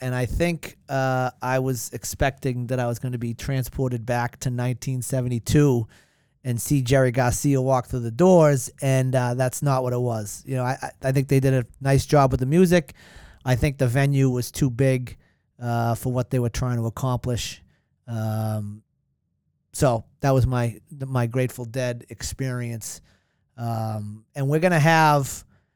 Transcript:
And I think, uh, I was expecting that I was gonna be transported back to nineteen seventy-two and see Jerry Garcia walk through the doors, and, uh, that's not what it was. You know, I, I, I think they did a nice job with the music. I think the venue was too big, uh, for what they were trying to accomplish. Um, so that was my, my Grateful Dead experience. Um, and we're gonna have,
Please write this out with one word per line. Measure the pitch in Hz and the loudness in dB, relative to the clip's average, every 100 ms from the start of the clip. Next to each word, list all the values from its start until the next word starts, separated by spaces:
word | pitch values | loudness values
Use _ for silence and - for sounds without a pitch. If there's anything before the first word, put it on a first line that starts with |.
And | 127 | -6
I | 127 120 | -4 -2
think, | - 170 160 - - - | 0 -2 -2 -8 -16 -6
uh, | 135 131 127 127 - | -2 0 0 -2 -4
I | 123 131 | -2 0
was | 131 123 - | 0 -4 -6
expecting | 123 - - 139 139 135 123 120 | -10 -8 -2 -2 -2 -4 -4 -4
that | 127 | -4
I | 120 | -2
was | 120 | -4
gonna | 131 123 | -6 -6
be | 117 | -6
transported | 117 - 135 120 - 131 123 110 | -6 -4 -4 -4 -4 -4 -4 -4
back | 120 120 - | -2 -4 -4
to | 135 | -6
nineteen | 120 123 123 - 127 | -2 -2 -4 -4 -6
seventy-two | - 131 123 117 - 147 147 123 110 _ _ _ _ _ | -4 -2 -2 -4 2 4 4 2 -2 _ _ _ _ _
and | 127 120 | -6 -4
see | - 143 | -2 -2
Jerry | 123 135 127 | 2 2 4
Garcia | 123 123 - 147 139 | 2 0 0 2 2
walk | 131 131 - | 2 0 -2
through | 127 | -6
the | 117 | -6
doors, | 113 180 180 151 139 - - | 2 6 8 6 4 -2 -4
and, | 139 131 131 127 | 0 2 2 0
uh, | 123 123 | 0 0
that's | 127 - | -2 -2
not | 147 131 | 0 0
what | 127 | 0
it | 123 | 0
was. | 123 113 104 - - | -2 -2 -6 -10 -8
You | 131 | -4
know, | |
I, | 123 135 | -4 -4
I, | 139 - | -8 -6
I | 135 | 0
think | 135 135 | 0 4
they | 139 | 4
did | 135 | 4
a | 131 117 - | 2 -2 -4
nice | 135 139 - | 2 2 4
job | 151 135 | 4 4
with | 123 | 2
the | 127 | 2
music. | 165 185 175 147 - - - - - 123 | 4 6 4 0 -8 -20 -20 -20 -8 -2
I | 123 | 0
think | 151 135 | 0 0
the | 127 | 0
venue | 131 139 139 135 | 2 2 4 2
was | 123 117 | 2 -4
too | - 139 | -2 0
big, | 117 135 127 123 - _ _ _ - | 2 2 0 -4 -14 _ _ _ -10
uh, | 120 117 117 113 | -4 -2 0 -2
for | 131 | -2
what | 123 120 | -4 -2
they | 131 | -2
were | 120 | -2
trying | - 127 120 | -2 -2 -2
to | 113 | -2
accomplish. | - 131 123 123 120 - - _ _ _ _ - | -4 -2 -2 -2 -4 -6 -12 _ _ _ _ -10
Um, | 110 110 110 110 107 104 107 _ _ _ _ _ _ _ _ _ | -6 -4 -2 -4 -4 -6 -12 _ _ _ _ _ _ _ _ _
so | - 139 113 - _ | -2 0 0 -4 _
that | 139 | 0
was | 135 123 | 2 2
my, | 123 120 98 - | 2 -2 -4 -14
my | 147 135 131 120 | -12 -4 -2 0
Grateful | 120 127 - | 0 -2 -4
Dead | 117 127 127 120 - | -10 -6 -4 -6 -10
experience. | 117 - - 135 123 120 117 - - _ _ _ _ _ - | -12 -10 -8 -6 -6 -6 -8 -12 -16 _ _ _ _ _ -10
Um, | 117 113 110 110 104 107 _ | -6 -4 -4 -6 -8 -12 _
and | 143 139 | -6 -2
we're | 156 | 2
gonna | 180 165 | 2 4
have, | 156 160 156 147 135 - - _ _ | 6 6 6 4 2 -6 -16 _ _